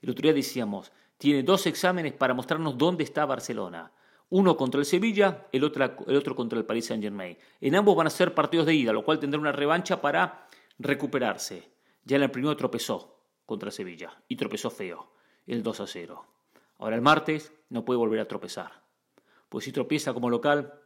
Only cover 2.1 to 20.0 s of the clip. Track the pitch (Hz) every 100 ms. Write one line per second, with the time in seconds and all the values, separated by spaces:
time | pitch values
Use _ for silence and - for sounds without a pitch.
2.1 | - 131 127 - 156 160 123 156 180 147
3.1 | - 147 127 - 113 95 82 82 _ _
4.1 | _ _ 185 190 160 131 135 143 180 226
5.1 | 202 202 - - 131 147 139 131 - -
6.1 | 139 147 127 117 113 107 110 117 113 104
7.1 | 101 90 87 _ _ 139 170 208 170 156
8.1 | - 180 - 147 165 156 160 117 107 107
9.1 | 156 143 147 151 139 143 170 185 185 147
10.1 | 156 180 - - - _ _ 139 139 139
11.1 | 135 120 95 - 92 - _ _ _ -
12.1 | 139 135 127 143 147 131 117 - 98 -
13.1 | _ _ _ - 107 98 - 92 85 87
14.1 | - _ 123 104 107 117 - 95 82 -
15.1 | _ _ _ - 120 110 104 101 90 85
16.1 | 87 - _ _ _ _ _ 110 110 127
17.1 | 156 160 156 - _ _ 123 113 123 113
18.1 | 110 107 104 - - - - _ _ _
19.1 | _ _ _ _ - - 131 123 151